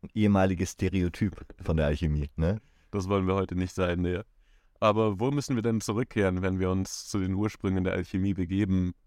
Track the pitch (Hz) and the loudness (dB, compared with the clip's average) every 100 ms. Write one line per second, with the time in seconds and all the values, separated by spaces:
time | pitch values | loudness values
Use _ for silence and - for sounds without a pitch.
0 | - 110 107 98 95 90 95 - 92 95 | -8 0 4 4 4 2 -4 -2 -2 0
1 | 87 - 104 87 - - - 80 76 73 | 0 0 -4 -4 -16 -10 -2 0 2 0
2 | 80 76 71 - 82 107 - _ _ 101 | 0 -2 -2 -2 0 -2 -6 _ _ -6
3 | 92 101 92 95 92 90 90 - 90 87 | 0 0 2 0 0 -2 -2 0 0 0
4 | 87 90 - _ _ _ _ - 110 104 | 0 -2 -8 _ _ _ _ 0 2 4
5 | 110 95 123 143 - 123 113 113 - 107 | 2 0 -2 -2 -2 -2 0 0 0 -2
6 | 131 110 98 92 92 92 92 92 92 - | -2 2 2 2 0 0 0 0 -2 -6
7 | - 104 95 95 107 - 98 95 92 92 | -6 -2 0 0 -2 -2 -2 0 0 -2
8 | 90 95 98 92 87 95 101 92 90 - | -2 -2 0 0 -2 0 2 2 0 -4